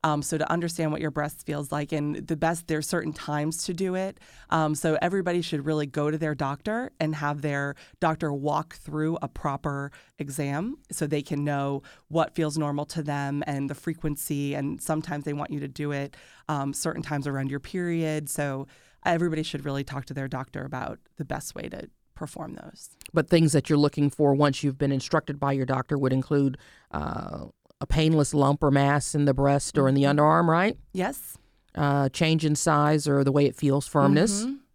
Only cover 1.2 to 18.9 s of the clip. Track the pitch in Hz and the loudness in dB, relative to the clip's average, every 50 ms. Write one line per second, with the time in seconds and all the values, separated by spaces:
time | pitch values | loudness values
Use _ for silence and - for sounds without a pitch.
1.2 | 147 151 - - - - 151 143 147 139 - 147 147 147 - 151 147 147 147 - | -4 -4 -6 -10 -10 -8 -6 -6 -6 -4 -4 -4 -4 -2 -4 -2 -2 -2 -4 -6
2.2 | - - 165 147 165 160 170 165 170 - 160 151 156 - - 170 - 156 151 - | -6 -6 -4 -2 0 0 -2 -2 -4 -4 -4 -4 -2 -2 -2 -2 -2 -4 -8 -8
3.2 | - - 147 147 147 156 160 - - - 185 165 190 185 180 185 190 190 - - | -6 -4 -2 -2 -2 -2 -4 -4 -6 -6 -4 -4 -2 -2 -2 -2 -4 -6 -8 -12
4.2 | - - - - - _ - 160 156 151 156 147 - 165 156 - - 175 185 196 | -20 -20 -20 -20 -6 _ 0 2 2 2 0 0 0 0 0 2 0 0 0 0
5.2 | 180 180 175 175 165 170 - 147 139 151 156 151 147 139 127 156 147 151 151 156 | 0 0 0 -2 -2 -2 -4 -4 -2 -2 -2 -2 -2 -2 -2 -2 0 0 0 0
6.2 | 165 151 151 131 151 135 143 143 _ 214 214 233 254 - _ _ 160 156 156 147 | -2 -2 -2 -2 -4 -4 -4 -6 _ -4 -4 -4 -4 -8 _ _ -2 -2 -2 -2
7.2 | 147 143 147 147 139 151 143 143 139 139 143 - - - - _ - 160 160 156 | -2 -4 -2 -2 -4 -2 -2 -2 -2 -4 -6 -10 -16 -20 -8 _ 0 0 0 0
8.2 | 170 151 143 143 135 147 147 151 160 165 - - - - 147 151 156 156 165 - | -2 -4 -2 -2 -2 0 0 -2 -2 -4 -12 -18 -14 -8 -4 -2 -2 -2 -2 -2
9.2 | - 135 _ - - 147 139 139 - 147 143 139 139 139 - - - _ _ _ | -4 -8 _ -6 -4 -4 -4 -2 -4 -4 -4 -4 -6 -6 -10 -16 -20 _ _ _
10.2 | 151 143 135 143 147 139 139 147 185 233 285 - _ _ - - 160 147 151 147 | -10 -8 -4 -4 -2 -2 0 -2 -2 -4 -6 -10 _ _ -6 -4 -2 0 0 -2
11.2 | 143 - 160 143 143 147 143 143 139 139 139 139 - - - _ _ _ 147 165 | -2 -2 -4 -2 -2 0 0 0 0 -2 -2 -4 -6 -12 -20 _ _ _ 0 0
12.2 | 160 - _ - 160 151 147 160 151 147 147 143 147 147 - 165 151 147 143 143 | 0 0 _ -2 -2 0 0 -2 -2 -2 -2 -4 -4 -6 -6 -6 -4 -4 -4 -2
13.2 | 143 139 143 147 147 - 143 139 139 135 143 - - 170 160 165 - 156 147 - | -2 -2 -4 -4 -4 -4 -4 -2 -2 -4 -6 -6 -6 -6 -6 -4 -4 -4 -4 -4
14.2 | - - 151 143 143 143 143 143 139 139 - - - - 156 156 156 - 147 147 | -4 -4 -4 -2 -2 -2 -4 -4 -4 -4 -6 -6 -4 -4 -2 -2 -2 -4 -8 -6
15.2 | 143 151 147 143 147 - 147 143 143 143 131 - 147 147 147 139 139 139 - - | -6 -6 -6 -6 -6 -6 -6 -8 -8 -8 -8 -6 -6 -4 -4 -4 -6 -8 -10 -18
16.2 | - - - - _ - 151 143 139 139 139 - - 165 - - - - 151 143 | -20 -20 -20 -18 _ -4 -2 -2 -2 -2 -4 -4 -4 -4 -4 -4 -6 -4 -4 -4
17.2 | 135 143 139 135 135 135 135 143 - - - 185 175 175 170 165 165 156 156 151 | -2 -2 -4 -2 -4 -4 -4 -6 -8 -6 -6 -4 -2 -2 -2 0 0 0 -2 -4
18.2 | 151 143 - - 147 143 135 135 135 - - _ _ _ | -4 -6 -4 -4 -2 -2 -2 -6 -8 -10 -14 _ _ _